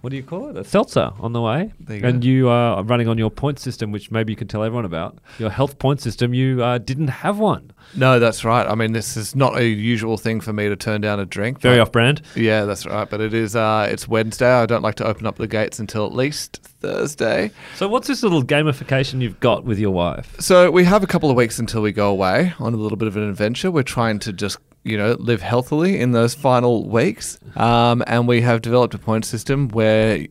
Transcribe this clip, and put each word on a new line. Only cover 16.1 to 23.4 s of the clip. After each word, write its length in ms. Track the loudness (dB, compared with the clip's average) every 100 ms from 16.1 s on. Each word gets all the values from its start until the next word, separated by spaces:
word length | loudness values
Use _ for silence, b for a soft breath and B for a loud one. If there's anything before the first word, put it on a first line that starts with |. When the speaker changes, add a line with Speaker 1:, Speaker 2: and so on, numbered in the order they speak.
Speaker 2:
least 480 | -2 -2 -4 -12 -16 -20 _
Thursday. 720 | -6 -4 -4 -2 -2 0 -2 B B B
Speaker 1:
So 140 | -2
what's 180 | -2 -2
this 160 | -2
little 180 | 2 2
gamification 800 | 2 2 2 -2 -2 -2 -2 -2
you've 180 | -6 0
got 240 | 0 0 -2
with 120 | -2
your 120 | 0
wife? 420 | 0 -2 -2 -12 -8
Speaker 2:
So 320 | 4 6 8
we 140 | 6 6
have 180 | 4
a 40 | 2
couple 220 | 0 2
of 60 | 2
weeks 240 | 2 0
until 220 | -4 -2
we 100 | -2
go 180 | 0 0
away 440 | 2 2 2 0 -2
on 160 | -4
a 40 | -2
little 200 | -4 -2
bit 100 | -4
of 80 | -2
an 120 | -4
adventure. 400 | -2